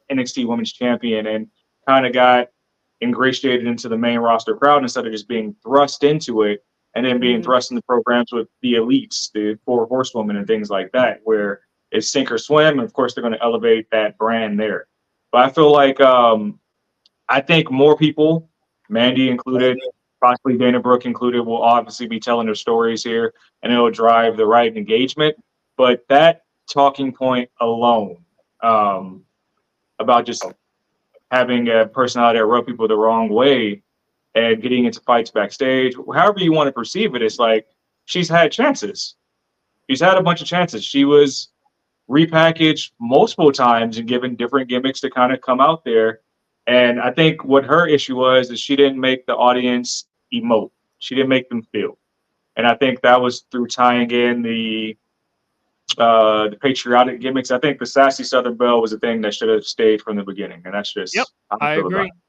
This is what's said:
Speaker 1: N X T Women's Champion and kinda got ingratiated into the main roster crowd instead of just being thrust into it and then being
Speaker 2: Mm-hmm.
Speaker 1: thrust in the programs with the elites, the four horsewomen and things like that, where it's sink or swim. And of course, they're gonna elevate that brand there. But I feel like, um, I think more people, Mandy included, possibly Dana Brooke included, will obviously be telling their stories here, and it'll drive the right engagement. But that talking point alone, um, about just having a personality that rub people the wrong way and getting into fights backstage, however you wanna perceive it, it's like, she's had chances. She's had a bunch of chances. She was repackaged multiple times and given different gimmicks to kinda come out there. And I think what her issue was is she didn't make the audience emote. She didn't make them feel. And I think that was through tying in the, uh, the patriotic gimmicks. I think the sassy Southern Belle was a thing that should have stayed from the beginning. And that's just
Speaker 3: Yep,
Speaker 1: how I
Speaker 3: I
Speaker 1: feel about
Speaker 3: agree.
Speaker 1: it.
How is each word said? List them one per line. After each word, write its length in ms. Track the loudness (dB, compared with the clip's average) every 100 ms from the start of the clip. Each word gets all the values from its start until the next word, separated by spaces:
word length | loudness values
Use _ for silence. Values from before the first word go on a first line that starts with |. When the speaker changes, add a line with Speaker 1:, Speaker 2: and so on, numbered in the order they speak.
| -8
Speaker 1:
N 80 | -6
X 140 | -6
T 120 | -6
Women's 300 | -4 -4 -8
Champion 520 | -6 -4 -2 -4 -4 -4
and 220 | -6 -8 _ _ _ 0
kinda 220 | 2 2
got 380 | 2 4 4 0 _ _ _ _ -8
ingratiated 680 | -4 0 0 0 -2 -2 -2
into 220 | -6 -6
the 80 | -4
main 220 | -2 0
roster 360 | 0 0 -2
crowd 280 | 0 2 2
instead 240 | 0 -6 -8
of 60 |
just 140 | -8 -8
being 300 | -8 -8 -12
thrust 420 | 0 2 2 0
into 380 | 0 0 -2 -2
it 200 | 0 -2 _ _ _
and 120 | -4 -2
then 120 | 0
being 180 | 0 0
Speaker 2:
Mm-hmm. 80 |
Speaker 1:
thrust 260 | 0 -2 -2
in 40 | -8
the 60 |
programs 500 | -2 -2 0 -2 -2
with 160 | -6 -8 _
the 140 | -2
elites, 580 | 0 2 0 -2 -10 -8
the 260 | -6 -4 -4
four 220 | -4 -2 -2
horsewomen 500 | -4 -4 -6 -6 -4
and 100 | -2
things 220 | -4 -4
like 240 | -6 -4
that, 280 | 0 0 -2
where 380 | -2 -2 -2 -8 _ _ _
it's 200 | -6 -2
sink 200 | -2 -2
or 60 | -4
swim. 420 | 0 4 4 2
And 40 |
of 100 | -4
course, 220 | -4 -4
they're 80 | -4
gonna 160 | -6 -2
elevate 480 | -2 0 2 0 0
that 260 | -2 -2 -2
brand 420 | -2 -2 -2 -4
there. 280 | -4 -6 -10 _ _ _ _
But 160 | 2 4
I 20 |
feel 240 | 4 6
like, 260 | 6 4 4
um, 580 | 4 6 4 2 -2 -10 _ _ _ _ _ _ -4
I 100 | -2
think 300 | 0 0 0
more 260 | 2 4 4
people, 540 | 2 2 0 0 -6 _ _ _ -6
Mandy 400 | 0 0 2 0
included, 480 | -2 -4 0 0 0 -8 -14 _ 0
possibly 360 | 0 2 -2 0
Dana 220 | 0 0
Brooke 260 | 2 0 0
included, 340 | -4 -2 -2
will 220 | -2 0
obviously 440 | 2 2 0 -10 -10
be 140 | -6
telling 240 | -2 -2
their 100 | -2
stories 480 | -4 -2 0 0 -4
here, 300 | -4 -4 -4 -8 _ _
and 100 | -2
it'll 180 | 2 2
drive 460 | 2 4 4 4 2
the 80 |
right 320 | 4 4 2 -2
engagement. 580 | -2 0 0 0 -2 -2 _ _ _ 0
But 280 | 2 2 2
that 340 | 4 4 2 _ _ -6
talking 400 | 2 2 0 -6
point 380 | -4 -2 -2 -4 -4
alone, 560 | -4 0 2 2 -2 -10 _ _ _ -6
um, 600 | 0 2 0 -4 -8 -18 _ _ _ _ _ _ _ -6
about 280 | 2 2 0
just 180 | -8 -12 -16 _ _ _ _ _ _ -4
having 400 | -2 0 0 0
a 160 | 0 0
personality 520 | -2 -2 0 2 2
that 60 |
rub 220 | 2 0 -2
people 200 | -4 -2
the 120 | 0
wrong 320 | 2 0 0
way 520 | 2 2 2 -2 -6 _ _ _ _ _
and 280 | -2 0 0
getting 220 | -2 0 -2
into 140 | -2
fights 300 | 0 0 0
backstage, 640 | -4 -4 -4 -2 0 -2 -4 -6
however 260 | 0 0 2
you 120 | 0
wanna 200 | 2 0
perceive 420 | -4 -8 -4 -4
it, 80 | -2
it's 160 | -4 0
like, 280 | 0 0 -2 _ _ _ -8
she's 220 | -6 0
had 240 | 2 2
chances. 640 | 0 -2 -2 -8 -10 -14 -18 _ _ _ _ _ _ -6
She's 120 | 0
had 160 | 2 2
a 60 |
bunch 180 | 2 -2
of 60 | -4
chances. 380 | -4 -4 -6
She 200 | -4 0
was 440 | 4 6 4 0 -14 _ _ _ _ _ -2
repackaged 840 | 2 2 4 2 2 0 0 -8 -10
multiple 540 | 0 2 2 2 2
times 460 | 4 2 2 0 -6
and 100 | -4
given 260 | -4 -4
different 340 | -6 -2 -2 -2
gimmicks 320 | -4 -4 -4
to 100 | -6
kinda 260 | 0 0 0
come 220 | -2 2
out 240 | 2 0
there. 360 | 0 0 0 -2 _ _ _ _ 0
And 340 | 4 4 0
I 100 | -2
think 340 | 0 0 0
what 200 | 2 2
her 220 | 4 2 2
issue 300 | 0 0 -2
was 340 | 2 2 0
is 80 | -6
she 160 | -2
didn't 240 | 2 2 2
make 280 | -2 -2 -4
the 100 | 0
audience 720 | 2 2 0 -2 -4 -10 -14 _ -10
emote. 380 | -6 0 -2 -2 _ _ _
She 160 | -8
didn't 140 | -4 0
make 200 | -2 -4
them 120 | -10 -8
feel. 280 | -6 -8 -10 _ _ _ _ _ -2
And 100 | 0
I 80 |
think 280 | 2 0 0
that 180 | 4 4
was 200 | 2 -4 _
through 160 | -8 -6
tying 440 | 0 2 2 0
in 280 | 0 0 -2
the, 560 | -4 -6 -6 -6 -8 -12 _ _ _ _ _ _ _ _ -8 0
uh, 500 | 4 6 4 2 0
the 80 | -2
patriotic 640 | -2 -2 2 2 2 -2
gimmicks. 300 | -6 -4 -4
I 80 | -2
think 200 | -2 -4
the 80 | -2
sassy 380 | 2 2 2
Southern 320 | -2 -2 -2 0
Belle 240 | 2 2
was 140 | 0
a 40 | -2
thing 220 | -4 -2
that 120 | -4
should 160 | -4 -2
have 140 | -2
stayed 360 | -2 0 2 2
from 160 | -2 -8
the 80 |
beginning. 380 | -8 -10 -12 -14
And 80 | -10
that's 200 | -8 -8
just 200 | -10 -8
Speaker 3:
Yep, 120 | -6 -8 _ -10
Speaker 1:
how 80 | -6
I 120 | -4
Speaker 3:
I 40 | -4
Speaker 1:
feel 100 | -4
about 80 | -4
Speaker 3:
agree. 100 | -6
Speaker 1:
it. 60 | _